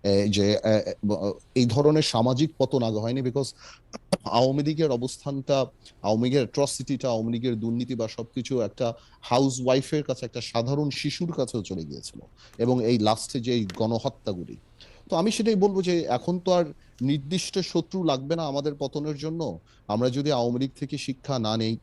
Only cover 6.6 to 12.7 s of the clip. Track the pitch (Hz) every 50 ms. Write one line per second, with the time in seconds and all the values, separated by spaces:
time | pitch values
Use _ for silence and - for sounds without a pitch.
6.6 | 139 135 - - 131 - 139 123 - 127 117 110 110 117 117 113 120 127 117 107
7.6 | 113 117 117 120 123 123 131 113 113 110 - - 113 - _ 131 117 - 135 123
8.6 | 110 101 - - 127 117 117 - - - - _ - - 120 127 139 139 123 131
9.6 | 127 127 127 135 135 - - 151 147 - 127 - 127 117 - 123 - - - 117
10.6 | 117 127 139 143 151 147 131 - - 147 - - 175 165 165 - 131 - - 117
11.6 | 95 - 95 82 80 71 71 - - - - - - - - - - - - -
12.6 | 117 123